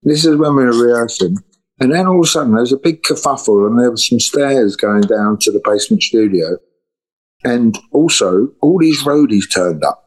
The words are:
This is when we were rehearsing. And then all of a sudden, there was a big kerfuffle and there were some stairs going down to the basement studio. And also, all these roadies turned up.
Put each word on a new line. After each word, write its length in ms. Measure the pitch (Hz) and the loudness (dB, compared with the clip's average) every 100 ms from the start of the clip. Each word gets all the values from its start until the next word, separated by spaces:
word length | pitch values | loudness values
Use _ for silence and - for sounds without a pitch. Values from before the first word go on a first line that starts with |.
This 220 | 147 151 160 | 0 0 2
is 100 | 151 | 2
when 200 | 156 139 | 2 2
we 100 | 127 | 2
were 200 | 117 120 | 2 2
rehearsing. 520 | 120 113 - 92 139 - _ _ _ | 0 -2 -4 -4 -4 -8 _ _ _
And 140 | 131 | -2
then 140 | 165 185 | 0 0
all 120 | 185 | 2
of 60 | 165 | 0
a 20 | |
sudden, 260 | 165 135 | 0 0
there 80 | 110 | 0
was 120 | 120 | 0
a 40 | 135 | 0
big 260 | 170 160 | -2 -4
kerfuffle 640 | - 151 147 135 - 101 104 | -4 -4 -2 -4 0 2 2
and 120 | 117 | 2
there 120 | 123 | 0
were 60 | 113 | -2
some 220 | - 120 | -2 -2
stairs 560 | - - 139 135 104 101 | -2 -2 0 2 0 0
going 260 | 104 104 | -2 0
down 360 | 101 107 104 107 | 0 0 0 0
to 100 | - | -2
the 100 | 101 | -2
basement 380 | 104 104 - 110 | 0 -2 0 -2
studio. 560 | - 113 107 92 80 90 _ _ _ _ _ _ _ _ | 0 0 2 0 -2 -6 _ _ _ _ _ _ _ _
And 340 | 131 120 117 107 _ | -4 0 0 -2 _
also, 580 | 143 156 - 98 92 131 - | 0 0 0 0 0 -2 -2
all 180 | 147 185 | 0 2
these 240 | 160 147 | 2 0
roadies 480 | 139 147 139 104 - | 0 0 2 0 -2
turned 300 | - 90 78 | -2 -2 -2
up. 200 | 73 - | -4 -6